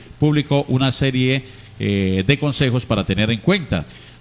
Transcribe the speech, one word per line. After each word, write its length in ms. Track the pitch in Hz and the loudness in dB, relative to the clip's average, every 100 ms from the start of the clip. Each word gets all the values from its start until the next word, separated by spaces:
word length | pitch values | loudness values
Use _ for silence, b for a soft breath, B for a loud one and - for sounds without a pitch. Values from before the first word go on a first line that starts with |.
| B - | B -2
publicó 460 | 151 151 143 143 - | 0 2 2 0 2
una 240 | 127 135 | 2 2
serie, 500 | 127 139 127 127 135 B B B - | 0 0 2 0 0 B B B -6
eh, 440 | 107 101 95 95 95 | -2 0 2 2 2
de 120 | 139 | 2
consejos 460 | 147 131 135 123 | 0 0 0 0
para 200 | - 107 | 0 -2
tener 260 | 92 95 110 | 0 0 0
en 80 | 113 | 0
cuenta. 480 | 123 196 135 87 73 B B B | 0 0 0 -4 -4 B B B